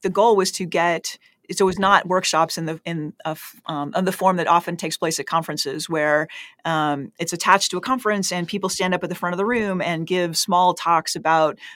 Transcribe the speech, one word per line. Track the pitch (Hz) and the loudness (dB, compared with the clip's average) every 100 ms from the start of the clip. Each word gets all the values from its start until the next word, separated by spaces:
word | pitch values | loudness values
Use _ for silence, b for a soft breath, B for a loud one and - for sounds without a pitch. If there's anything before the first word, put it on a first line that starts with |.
the | 190 | -4
goal | 196 233 | 2 4
was | 202 185 | 4 2
to | - | -2
get, | 170 170 170 165 - - b b - | -4 0 0 0 -6 -14 b b -8
so | 185 | 0
it | 190 | 0
was | 185 | 2
not | 190 196 | 4 4
workshops | 170 185 - 160 165 - | 4 0 2 0 0 -2
in | 160 | -6
the, | 160 | -6
in | 170 170 151 - | -6 -6 -6 -8
a | 160 | -8
f-, | 156 - - - | -8 -12 -16 -8
um, | 147 143 | -6 -4
of | 180 | -2
the | 185 | 0
form | 180 190 180 | 2 2 2
that | 156 | 4
often | 170 170 175 | 2 2 -6
takes | 165 - | -6 -4
place | 160 160 | -2 -2
at | - | -2
conferences | 165 165 151 139 151 170 | -2 -2 -4 -4 -6 -4
where, | 160 151 151 156 B B B | 0 4 2 0 B B B
um, | 165 156 151 139 135 - | -2 0 0 -2 -6 -8
it's | 170 | -6
attached | 170 202 190 - | -2 4 4 4
to | 180 | -4
a | |
conference | 240 254 214 202 190 | -2 -2 0 0 -2
and | 180 170 | -4 -4
people | 202 185 | -4 -2
stand | - 185 | -2 0
up | 180 | 0
at | 175 | -2
the | |
front | 180 180 | -4 -4
of | 175 | -2
the | 208 | 0
room | 240 202 185 | 0 0 -2
and | 170 165 | -2 -2
give | 165 185 175 160 | -2 0 0 -2
small | - 180 180 | 2 4 4
talks | 175 170 165 - | 2 0 0 0
about | 170 156 160 156 - B | -2 2 4 2 0 B